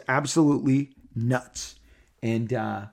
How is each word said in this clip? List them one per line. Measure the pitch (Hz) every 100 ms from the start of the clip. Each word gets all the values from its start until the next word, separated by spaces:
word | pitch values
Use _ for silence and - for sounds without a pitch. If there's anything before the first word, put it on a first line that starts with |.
| -
absolutely | 135 139 165 147 143 139 135 143 _ -
nuts. | 113 120 127 - - - - _ _ _ _
And, | 113 113 113
uh, | 120 107 104 104